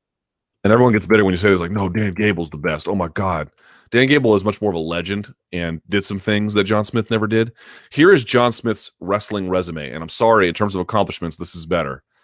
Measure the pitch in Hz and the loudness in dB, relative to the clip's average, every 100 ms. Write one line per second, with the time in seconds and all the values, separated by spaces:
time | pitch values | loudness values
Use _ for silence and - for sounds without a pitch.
0 | _ _ _ _ _ _ 101 120 123 107 | _ _ _ _ _ _ 2 4 4 2
1 | 85 110 95 90 101 90 85 104 95 107 | 4 4 4 2 2 2 0 -4 -2 -2
2 | 104 87 104 85 80 76 80 76 90 98 | -4 -2 -2 -2 -6 -6 -6 -4 -4 -4
3 | 82 104 95 82 69 _ _ _ _ 120 | -4 -4 -4 -4 -6 _ _ _ _ 0
4 | 135 147 117 101 104 - 104 85 80 85 | 4 4 4 2 0 -2 -2 -2 -4 -4
5 | 87 101 101 - _ 87 85 82 - 101 | -4 -6 -8 -16 _ -8 -6 -8 -4 -4
6 | - 101 107 104 104 104 98 107 101 113 | -4 -4 -2 -2 0 0 2 0 0 -4
7 | - 113 107 113 113 - - - _ 139 | -2 -2 0 0 0 -6 -20 -20 _ 4
8 | 180 165 113 123 120 - 117 101 - _ | 6 6 4 2 2 0 -4 -4 -8 _
9 | 90 104 - 104 92 92 87 80 69 76 | -4 -4 -4 -6 -2 -2 -2 -8 -10 -10
10 | 80 - 113 110 87 82 104 95 87 110 | -10 0 4 6 4 2 -2 -2 -2 -2
11 | 87 - 85 80 87 87 80 87 69 65 | -2 -4 -10 -8 -10 -10 -4 -4 -4 -8
12 | _ _ | _ _